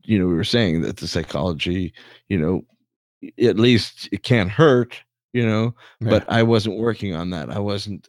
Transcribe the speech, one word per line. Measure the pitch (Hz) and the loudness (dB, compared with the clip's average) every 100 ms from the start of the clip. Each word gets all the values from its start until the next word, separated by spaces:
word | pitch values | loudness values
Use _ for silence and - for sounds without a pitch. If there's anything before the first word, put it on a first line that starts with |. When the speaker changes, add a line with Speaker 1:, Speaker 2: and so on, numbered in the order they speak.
Speaker 1:
you | - 104 | -2 0
know, | 90 | 2
we | |
were | 85 | 0
saying | - 120 101 82 | 0 0 2 0
that | 76 - | -4 -6
the | 80 | -6
psychology, | 87 80 73 87 76 90 90 87 - - - - | -6 -4 -4 -4 -4 -4 -4 -6 -10 -20 -18 -4
you | 98 | -2
know, | 78 92 - _ _ _ _ _ - - | 0 -2 -6 _ _ _ _ _ -14 0
at | 117 95 | 0 4
least | 120 113 - - - | 4 4 0 -10 -10
it | 101 | -6
can't | - 123 95 | 0 2 2
hurt, | 107 156 123 120 - _ _ _ | 2 4 4 2 -8 _ _ _
you | 123 113 | -2 0
know, | 107 113 - - - | 0 -2 -4 -16 -6
Speaker 2:
Yeah. | 113 | 0
Speaker 1:
but | 107 - | 0 2
I | 113 | 2
wasn't | 113 113 107 101 | 4 2 0 -2
working | 117 104 101 | -2 -2 -4
on | 82 90 | -4 -4
that. | 87 65 | -6 -6
I | 101 | -6
wasn't, | 101 101 104 95 | -6 -6 -8 -12